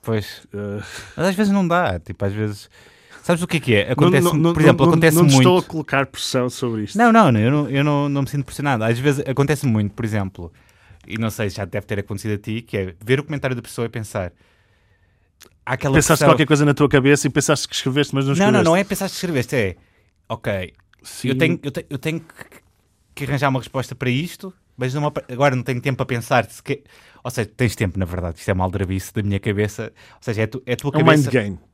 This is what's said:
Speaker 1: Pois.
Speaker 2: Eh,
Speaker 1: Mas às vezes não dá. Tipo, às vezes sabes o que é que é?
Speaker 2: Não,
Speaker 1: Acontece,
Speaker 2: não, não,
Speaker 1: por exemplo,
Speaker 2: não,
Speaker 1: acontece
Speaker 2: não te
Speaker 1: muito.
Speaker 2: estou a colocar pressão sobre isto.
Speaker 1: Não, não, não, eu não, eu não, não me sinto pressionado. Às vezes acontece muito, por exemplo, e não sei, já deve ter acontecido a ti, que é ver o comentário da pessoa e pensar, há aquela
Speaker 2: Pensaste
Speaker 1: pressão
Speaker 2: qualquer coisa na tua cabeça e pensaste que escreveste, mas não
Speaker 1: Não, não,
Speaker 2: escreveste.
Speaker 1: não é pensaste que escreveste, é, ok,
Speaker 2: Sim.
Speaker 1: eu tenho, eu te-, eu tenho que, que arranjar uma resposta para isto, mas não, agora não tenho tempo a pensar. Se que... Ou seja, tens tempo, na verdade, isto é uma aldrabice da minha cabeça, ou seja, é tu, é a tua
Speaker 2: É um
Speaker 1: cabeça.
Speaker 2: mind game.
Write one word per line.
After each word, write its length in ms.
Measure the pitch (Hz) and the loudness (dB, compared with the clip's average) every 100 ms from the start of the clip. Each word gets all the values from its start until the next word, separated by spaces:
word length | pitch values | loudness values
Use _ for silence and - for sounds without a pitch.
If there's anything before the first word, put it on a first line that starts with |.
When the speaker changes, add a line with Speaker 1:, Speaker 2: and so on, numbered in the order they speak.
Speaker 1:
Pois. 440 | - 110 101 - _ | -2 -4 -4 -14 _
Speaker 2:
Eh, 300 | 101 104 101 - - - - | -10 -8 -10 -12 -16 -16 -4
Speaker 1:
Mas 120 | 170 | -2
às 80 | 185 | 0
vezes 180 | 208 | 2
não 120 | 196 180 | 2 2
dá. 320 | 175 156 87 | 0 0 -4
Tipo, 260 | - 92 101 | -8 -6 -4
às 80 | |
vezes 360 | 104 107 101 - _ - _ _ - | -2 -4 -6 -16 _ -20 _ _ -12
sabes 180 | - 170 | -2 -2
o 60 | 175 | 0
que 80 | 160 | -4
é 20 | |
que 140 | 131 | 2
é? 120 | 104 - | 2 2
Speaker 2:
Não, 60 | |
Speaker 1:
Acontece, 300 | 127 170 185 175 | 2 4 4 2
Speaker 2:
não, 80 | |
não, 200 | 156 165 | 2 2
Speaker 1:
por 80 | 165 | 6
exemplo, 240 | 151 117 151 | 6 6 4
Speaker 2:
não, 60 | |
Speaker 1:
acontece 260 | 165 160 156 | 6 4 6
Speaker 2:
não 80 | 156 | 6
te 80 | |
Speaker 1:
muito. 60 | 131 | 8
Speaker 2:
estou 180 | 131 180 | 6 4
a 60 | |
colocar 420 | - 160 147 139 135 | 2 -8 -2 0 0
pressão 420 | - - 131 123 | -4 -4 -2 -2
sobre 340 | - 123 113 | -4 -4 -4
isto. 140 | 104 202 | -4 2
Speaker 1:
Não, 140 | 233 | 4
não, 200 | 226 185 | 6 6
não, 80 | 110 | 6
eu 100 | 113 | 4
não, 180 | 147 147 | 2 0
eu 140 | 139 | 0
não, 260 | 147 143 143 | 0 0 0
não 120 | 139 | -2
me 40 | 135 | -2
sinto 140 | 143 131 | -4 -6
pressionado. 380 | - 143 120 | -6 -2 0
Às 160 | 110 117 | 0 2
vezes 260 | 143 139 135 | 0 0 -2
acontece 400 | 135 - 147 135 | -2 0 0 0
muito, 280 | 110 104 - | 0 0 -4
por 80 | 113 | -4
exemplo, 460 | 107 95 - 85 _ _ _ _ - - | -4 -4 -8 -16 _ _ _ _ -20 -12
e 100 | 110 | -6
não 120 | 113 | -4
sei, 180 | 101 104 | -4 -6
já 140 | 98 95 | -4 -8
deve 200 | 104 - | -8 -6
ter 100 | 101 | -8
acontecido 340 | - 101 110 | -6 -8 -6
a 40 | 104 | -6
ti, 240 | - 110 | -6 -10
que 140 | 117 107 | -6 -6
é 160 | 92 85 | -6 -10
ver 160 | 107 135 | -2 -2
o 20 | |
comentário 320 | 151 143 135 120 | -2 -6 -4 -6
da 60 | |
pessoa 240 | - - 117 | -8 -8 -8
e 40 | |
pensar, 440 | 120 104 107 87 _ _ _ _ _ _ _ _ _ _ _ - _ - | -8 -8 -8 -8 _ _ _ _ _ _ _ _ _ _ _ -20 _ -8
há 80 | |
aquela 220 | 127 143 143 | -4 0 2
Speaker 2:
Pensaste 240 | - 156 | 2 4
Speaker 1:
pressão 80 | 151 | 4
Speaker 2:
qualquer 120 | 131 143 | 4 4
coisa 200 | 147 147 | 4 4
na 80 | |
tua 160 | 139 143 | 4 4
cabeça 360 | 143 135 143 143 | 4 4 4 2
e 20 | |
pensaste 360 | 147 139 147 - | -2 0 -2 -2
que 80 | - | -6
escreveste, 380 | 135 131 147 | -2 -2 0
mas 120 | 139 135 | -2 0
não 80 | |
Speaker 1:
Não, 40 | 151 | 2
não, 60 | 196 214 | 2 4
Speaker 2:
escreveste. 60 | 170 | 4
Speaker 1:
não 100 | 175 | 2
é 80 | |
pensaste 300 | 196 196 190 | 0 -6 -6
que 120 | - 180 | -6 -4
escreveste, 300 | 143 120 139 | -4 -2 -2
é, 200 | 98 87 _ _ _ _ _ | -2 -6 _ _ _ _ _
ok, 460 | 113 - 98 90 _ _ _ | -8 -6 -6 -8 _ _ _
Speaker 2:
Sim. 280 | - - 120 | -20 -8 -4
Speaker 1:
eu 80 | 131 | 0
tenho, 220 | 160 170 | 0 0
eu 80 | 143 | -6
te-, 140 | 151 - | -10 -10
eu 80 | 135 | -8
tenho 220 | 156 160 | -6 -8
que, 60 | 160 - - - _ _ _ _ _ - | -12 -20 -20 -20 _ _ _ _ _ -12
que 80 | |
arranjar 240 | 135 139 143 | -6 -2 0
uma 120 | 131 | -2
resposta 340 | - 135 127 127 | -4 -8 -8 -6
para 140 | 127 | -2
isto, 440 | 127 165 - 190 - _ - | -2 -4 -10 -16 -18 _ -8
mas 180 | 127 | -6
não, 120 | 139 147 143 - | -2 -4 -4 -10
agora 240 | 123 143 127 | 0 0 2
não 80 | |
tenho 160 | 123 123 | -4 -4
tempo 240 | 139 127 | -4 -4
a 20 | 135 | -4
pensar. 380 | 120 - 127 - | -6 0 0 0
Se 160 | - | -10
que... 220 | - 139 _ - _ _ | -8 -8 _ -20 _ _
Ou 80 | 127 | -10
seja, 180 | 139 156 - | -6 -6 -2
tens 180 | 123 | -2
tempo, 240 | - 101 92 | 0 -4 -2
na 60 | 90 | -4
verdade, 340 | 90 87 82 | -4 -8 -8
isto 100 | - | -4
é 40 | |
uma 120 | 92 92 | -2 -2
aldrabice 480 | 95 92 95 - | -2 -4 -6 -6
da 100 | - | -6
minha 160 | 101 98 | -4 -4
cabeça, 540 | 110 101 104 - 110 _ - _ | -2 -2 -4 -4 -14 _ -20 _
ou 20 | |
seja, 220 | - 104 | -8 -4
é 60 | 110 | -4
tu, 140 | 123 - | -6 -6
é 80 | |
a 20 | 120 | -6
tua 160 | 143 | -2
Speaker 2:
É 40 | 147 | 2
um 20 | 160 | 4
Speaker 1:
cabeça. 160 | 151 | 4
Speaker 2:
mind 80 | 127 | 4
game. 280 | 123 104 90 _ | 0 -2 -8 _